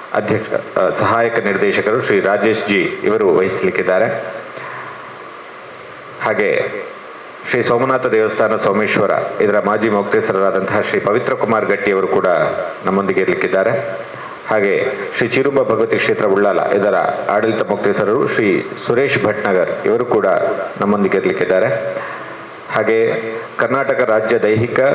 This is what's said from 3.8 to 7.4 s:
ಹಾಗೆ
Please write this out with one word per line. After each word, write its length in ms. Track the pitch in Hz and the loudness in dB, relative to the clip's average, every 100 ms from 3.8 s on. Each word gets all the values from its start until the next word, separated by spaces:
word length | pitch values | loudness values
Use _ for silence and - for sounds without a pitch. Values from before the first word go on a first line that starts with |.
| 90 95 110 - - - - - - - - - - - - - - - - - - - - - | 2 2 2 -2 -6 -10 -12 -14 -12 -12 -14 -14 -16 -16 -16 -16 -18 -18 -18 -18 -18 -18 -16 -4
ಹಾಗೆ 480 | 110 104 98 65 - 101 - - - - - - | -2 0 2 0 -2 -6 -10 -14 -16 -18 -18 -14